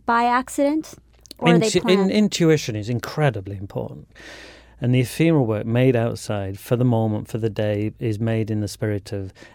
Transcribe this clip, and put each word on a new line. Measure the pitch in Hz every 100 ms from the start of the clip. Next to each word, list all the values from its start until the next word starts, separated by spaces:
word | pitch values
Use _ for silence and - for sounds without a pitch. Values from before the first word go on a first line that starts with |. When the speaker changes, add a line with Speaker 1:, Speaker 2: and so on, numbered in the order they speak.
| -
Speaker 1:
by | 233
accident, | 240 240 254 - 285 311 311 - _ _ _ -
or | 165
are | 170
they | 220
Speaker 2:
Intu-, | 180
Speaker 1:
planned? | 175 196 190
Speaker 2:
in-, | 208
intuition | 208 - 165 156 - 107
is | 104
incredibly | 120 - - 151 104 95 98
important. | 98 127 117 - - - - - - - - -
And | 120
the | 127
ephemeral | 123 - 165 160 120
work | 107
made | 113 117 131 120
outside | 117 110 - 104 98 98
for | - 120
the |
moment, | 127 117 110 107 -
for | 113
the | 110
day, | 101 107 104 107 -
is | 123 104
made | 113 113 110
in | 107
the | 104
spirit | - 107 104 -
of | 101 95 - -